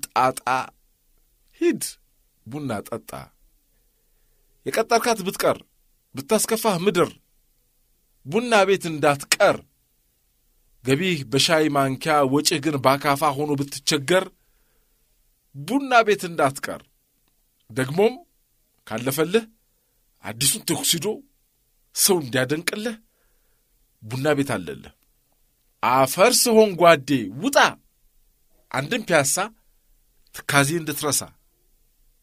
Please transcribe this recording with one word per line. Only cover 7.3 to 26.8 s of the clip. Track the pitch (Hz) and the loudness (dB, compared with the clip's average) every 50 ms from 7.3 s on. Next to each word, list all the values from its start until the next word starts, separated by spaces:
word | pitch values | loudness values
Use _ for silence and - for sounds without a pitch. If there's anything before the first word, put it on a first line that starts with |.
| _ _ _ _ _ _ _ _ _ _ _ _ _ _ _ _ _ _ _ | _ _ _ _ _ _ _ _ _ _ _ _ _ _ _ _ _ _ _
ቡና | 127 156 220 247 247 233 208 190 | -4 -4 -2 0 2 4 4 4
ቤት | 190 196 180 - | 4 2 0 -2
እንዳትቀር። | 170 160 147 143 147 143 143 - - - - 202 180 143 - - _ _ _ _ _ _ _ _ _ _ _ _ _ _ _ _ _ _ _ _ _ _ _ - | -6 -4 0 0 0 0 0 -2 -6 0 2 4 4 2 0 -6 _ _ _ _ _ _ _ _ _ _ _ _ _ _ _ _ _ _ _ _ _ _ _ -2
ገቢህ | 131 135 143 185 190 175 147 135 | -2 0 0 0 -2 -2 -2 -4
በሻይ | 113 113 139 131 - 170 156 156 151 | -2 0 0 2 2 2 2 2 2
ማንኪያ፣ | 143 143 135 135 131 131 - 160 151 147 143 | 2 0 0 0 -2 -4 -2 0 2 2 2
ወጪህ | 131 135 147 147 - 175 151 | 2 2 2 2 0 -2 0
ግን | 131 160 151 135 | -2 -2 -4 2
ባካፋ | 120 131 135 139 147 151 139 139 160 151 | 2 2 2 4 2 0 0 2 2 0
ሆኖ | 139 135 151 151 147 | 0 -2 -2 -2 -2
ብትቸገር፣ | 135 139 143 - - - - 165 147 135 131 175 185 190 190 - _ _ _ _ _ _ _ _ _ _ _ _ _ _ _ _ _ _ _ _ _ _ _ _ | -2 -4 -6 -8 -8 -4 -2 -2 -2 0 2 2 2 2 -2 -10 _ _ _ _ _ _ _ _ _ _ _ _ _ _ _ _ _ _ _ _ _ _ _ _
ቡና | 139 143 165 233 285 277 262 254 233 220 | -16 -8 -4 -2 -2 0 4 4 4 6
ቤት | 208 202 196 - | 4 2 0 0
እንዳትቀር። | 180 170 160 151 143 143 - - - 85 - - _ _ _ _ _ _ _ _ _ _ _ _ _ _ _ _ _ | -6 0 0 0 0 0 -2 -8 -10 -10 -12 -14 _ _ _ _ _ _ _ _ _ _ _ _ _ _ _ _ _
ደግሞም | 110 127 135 131 147 175 208 233 - - - _ _ _ _ _ _ _ _ _ _ _ _ | -4 -4 -4 -2 0 2 2 2 2 -2 -12 _ _ _ _ _ _ _ _ _ _ _ _
ካለፈልህ | - 107 113 123 135 135 151 160 160 185 226 226 - _ _ _ _ _ _ _ _ _ _ _ _ _ _ - | -10 -8 -4 -4 -4 -2 -2 -2 0 0 -2 -2 -2 _ _ _ _ _ _ _ _ _ _ _ _ _ _ -14
አዲሱን | 98 110 113 139 - - 220 - | -14 -8 -2 -2 -2 -2 -2 -4
ቱክሲዶ | - 160 - - - 180 165 143 208 - 285 - _ _ _ _ _ _ _ _ _ _ _ _ _ _ | -4 -4 -4 -2 -2 -2 -2 -2 -4 -6 -6 -12 _ _ _ _ _ _ _ _ _ _ _ _ _ _
ሰው | - - - 196 175 | -2 2 2 2 2
እንዲያደንቅልህ | 147 123 113 131 127 123 147 160 175 - - 208 208 247 220 - _ _ _ _ _ _ _ _ _ _ _ _ _ _ _ _ _ _ _ _ - | 0 -2 -2 -2 0 0 -2 -6 -6 -8 -8 -8 -8 -8 -10 -10 _ _ _ _ _ _ _ _ _ _ _ _ _ _ _ _ _ _ _ _ -16
ቡና | 107 113 127 135 151 151 | -12 -10 -4 0 0 0
ቤት | 139 139 - | 0 0 -2
አለልህ። | 120 98 87 78 69 62 - - - _ _ _ _ _ _ _ _ _ _ _ _ _ _ _ _ _ - | -4 -6 -6 -10 -12 -14 -16 -20 -20 _ _ _ _ _ _ _ _ _ _ _ _ _ _ _ _ _ 0
አፈር | 113 127 131 135 127 - 175 190 240 - | 2 4 4 2 2 4 4 4 4 4
ስሆን | - - 247 220 220 220 208 185 | 2 2 4 6 6 6 4 4
ጓዴ | 160 | 6